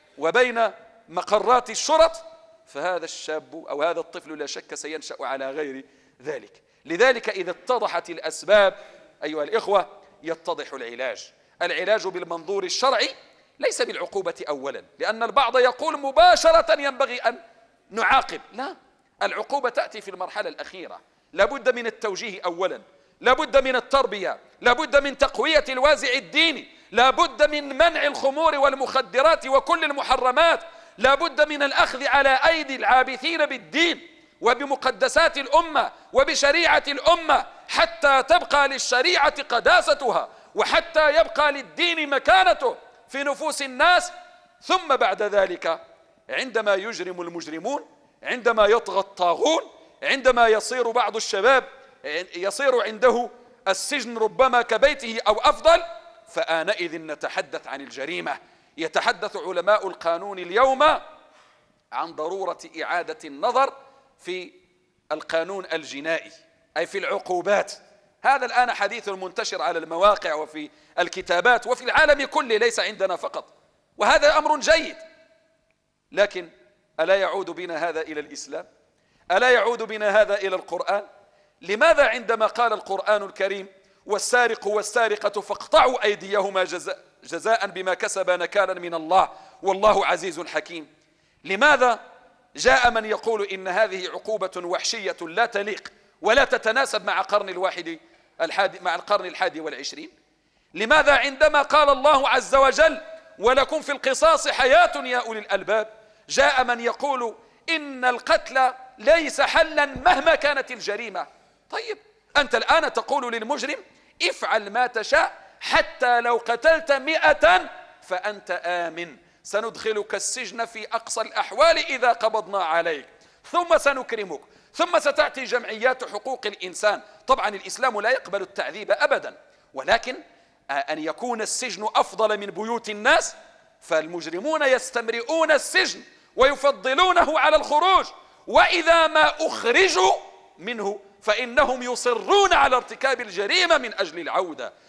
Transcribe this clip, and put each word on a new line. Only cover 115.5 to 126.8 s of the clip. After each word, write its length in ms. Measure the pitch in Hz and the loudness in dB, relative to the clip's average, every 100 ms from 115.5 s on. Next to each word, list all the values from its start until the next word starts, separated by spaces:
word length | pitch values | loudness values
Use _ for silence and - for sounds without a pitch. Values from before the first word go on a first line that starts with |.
| - | -14
حتى 640 | - 311 302 - 254 240 | -2 0 0 0 2 2
لو 160 | 233 233 | 2 -2
قتلت 540 | 226 233 311 320 320 | -2 0 4 2 2
مئة 800 | 277 269 320 311 302 311 359 302 - - - | -2 0 0 2 4 6 4 2 -16 -20 -20
فأنت 600 | - 180 202 202 - 175 170 | -8 -6 -6 -8 -8 -6 -4
آمن، 520 | 175 170 160 170 127 _ _ | -4 -4 -8 -12 -14 _ _
سندخلك 720 | - 208 226 - 220 214 208 202 | -6 -4 -4 -6 -4 -4 -4 -6
السجن 500 | - - 226 226 226 | -6 -8 -8 -8 -8
في 220 | 220 214 | -10 -8
أقصى 340 | 226 - - | -8 -6 -8
الأحوال 560 | 220 - 196 196 320 330 | -6 -4 -4 2 4 4
إذا 340 | 285 262 247 | 0 0 0
قبضنا 520 | 226 220 220 190 202 | 2 0 -2 -4 -4
عليك، 420 | 170 165 165 151 127 _ _ _ - | -2 0 0 -4 -10 _ _ _ -6
ثم 260 | 330 349 320 | -2 2 2
سنكرمك، 640 | 285 269 247 226 196 143 _ _ _ | 2 -2 -6 -8 -8 -12 _ _ _
ثم 260 | - 349 339 | -4 0 0
ستأتي 440 | 285 285 294 - | 0 0 -2 -2
جمعيات 640 | 240 240 208 220 247 247 233 | -6 -6 -6 -2 -2 -2 -6
حقوق 360 | 202 - 247 208 | -10 -10 -8 -10
الإنسان". 560 | 202 180 170 | -10 -14 -2